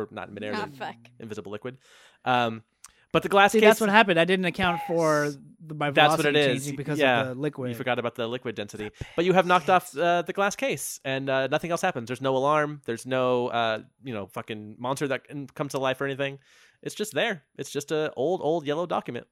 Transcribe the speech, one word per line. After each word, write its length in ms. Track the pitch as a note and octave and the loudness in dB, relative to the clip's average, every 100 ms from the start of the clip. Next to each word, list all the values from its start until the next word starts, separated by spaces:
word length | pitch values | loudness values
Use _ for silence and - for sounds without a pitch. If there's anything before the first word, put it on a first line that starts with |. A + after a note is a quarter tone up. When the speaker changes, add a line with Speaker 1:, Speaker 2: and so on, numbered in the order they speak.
Speaker 1:
or 60 | G#2 | -8
not 160 | G#2+ F#2 | -10 -12
in 60 | G2+ | -10
midair, 180 | G#2 D3+ | -8 -8
Speaker 2:
Oh, 100 | G3+ | -8
Speaker 1:
the 120 | C#3 | -10
Speaker 2:
fuck. 180 | E3 G#3 - _ | -12 -12 -20 _
Speaker 1:
invisible 320 | A2+ G#2 F#2+ | -14 -12 -12
liquid. 260 | G#2 B2 C3 _ - _ _ B2 | -12 -12 -14 _ -20 _ _ -2
Um, 380 | B2 A#2+ A2+ - _ - _ _ | 0 0 -4 -14 _ -20 _ _
but 100 | E3 | -2
the 60 | E3+ | 4
glass 240 | G3 G3 | 6 8
Speaker 3:
See, 60 | A3 | 8
Speaker 1:
case 80 | G#3+ | 8
Speaker 3:
that's 120 | A3 | 6
what 80 | A3 | 6
happened. 300 | G#3 G3+ E3 | 6 6 4
I 60 | E3+ | 4
didn't 180 | F#3 F3+ | 2 0
account 360 | E3 F#3 E3+ - | 0 -2 -2 -2
for 380 | E3+ D#3+ D3+ D3 | 0 4 4 2
Speaker 2:
Yes. 120 | C#3 D3+ - D#3+ | -4 -14 -20 -14
Speaker 3:
the, 60 | D3+ | -4
my 140 | D3 | 0
Speaker 1:
That's 180 | D3 D3+ D#3 | 6 6 6
what 40 | |
Speaker 3:
velocity 60 | D3+ D3 | 2 4
Speaker 1:
it 100 | C#3+ | 2
is. 60 | C3+ | 0
Speaker 3:
changing 120 | C#3+ C#3 | -4 -8
because 240 | C#3 D3+ | -6 2
Speaker 1:
Yeah. 220 | C#3 A#2+ | 4 4
Speaker 3:
of 60 | B2+ | 2
the 60 | B2+ | -4
liquid. 340 | D3 C#3+ B2 | -6 -4 -8
Speaker 1:
You 60 | A#2 | -6
forgot 220 | B2 B2 | -2 -2
about 180 | A#2 - | -2 -4
the 120 | A2+ | -6
liquid 280 | A#2+ A#2+ A2 | -4 -8 -8
density. 340 | G#2 G#2 G#2 | -10 -10 -10
Speaker 3:
The 160 | - - - | -10 -8 -2
Speaker 1:
But 80 | |
you 80 | F3 | 2
have 140 | F#3 F3 | 4 4
knocked 240 | F3+ D3+ | 2 4
off, 240 | F#3 - | 2 2
Speaker 3:
bits. 40 | C3+ | -2
Speaker 1:
uh, 260 | E3+ F3 | 0 0
the 100 | E3+ | -2
glass 240 | F#3+ G3+ - | -2 -2 -2
case, 420 | C4+ D#3 - - C3+ | -4 -4 -8 -10 -6
and, 240 | C3+ C3+ | -4 -2
uh, 180 | C3+ C3+ | -2 0
nothing 240 | D3+ E3 | -2 -2
else 100 | E3+ | -2
happens. 260 | F#3+ C#3 A2+ | -2 -4 -6
There's 100 | B2 | -4
no 160 | C3+ C3 | 0 2
alarm. 460 | C#3 D3+ D3 D3 - | 2 2 0 -4 -8
There's 200 | A#2 B2+ | -8 -4
no, 420 | C3 B2+ B2 B2 | 0 2 0 0
uh, 340 | A#2 A2+ A2 - _ | 0 0 -2 -8 _
you 100 | C3 | -10
know, 120 | A2 F#2+ | -10 -8
fucking 500 | - A2+ G#2+ G#2+ G#2+ | -12 -10 -12 -12 -10
monster 280 | B2 C#3 C#3+ | -6 -4 -2
that 180 | B2+ - | -4 -6
can, 180 | C#3+ C3+ | -14 -14
comes 240 | - C#3+ | -10 -6
to 80 | C#3 | -2
life 220 | C3 C3 | -2 -2
or 40 | C#3 | -4
anything. 340 | C3+ C#3 C#3 _ _ _ _ | -4 -6 -8 _ _ _ _
It's 140 | D3 - | -14 -8
just 180 | - | -6
there. 300 | C3+ A3+ F#3 - - | -2 -2 -4 -12 -14
It's 140 | C3+ | -8
just 180 | C#3 - | -8 -4
a 180 | D#3 D#3 - | -4 -4 -2
old, 260 | C#3 F#3 | -2 -2
old 240 | C#3+ E3+ C#3+ | -2 -2 -2
yellow 180 | D3 F3 | -4 -4
document. 420 | F3 E3+ A#2+ - | -6 -6 -12 -14